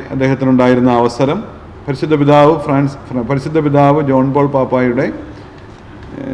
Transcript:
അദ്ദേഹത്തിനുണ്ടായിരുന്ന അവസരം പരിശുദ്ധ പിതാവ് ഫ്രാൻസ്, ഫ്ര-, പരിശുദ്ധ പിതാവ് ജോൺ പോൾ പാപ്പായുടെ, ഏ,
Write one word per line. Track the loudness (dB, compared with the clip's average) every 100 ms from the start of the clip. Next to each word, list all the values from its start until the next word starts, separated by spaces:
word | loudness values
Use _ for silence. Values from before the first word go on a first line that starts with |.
| -6
അദ്ദേഹത്തിനുണ്ടായിരുന്ന | -4 -2 0 2 2 4 4 2 2
അവസരം | 0 0 -2 -2 -8 -16 -20 -14 -8
പരിശുദ്ധ | -6 -2 0
പിതാവ് | 4 6 6 2
ഫ്രാൻസ്, | 0 -2 -2 -4 -10
ഫ്ര-, | -6 -4
പരിശുദ്ധ | -4 -2 -2 0
പിതാവ് | 2 4 2 2
ജോൺ | 0 2
പോൾ | 0 0 0
പാപ്പായുടെ, | 0 0 0 -2 -4
ഏ, | -6 -14 -18 -20 -20 -20 -20 -20 -20 -18 -14 -8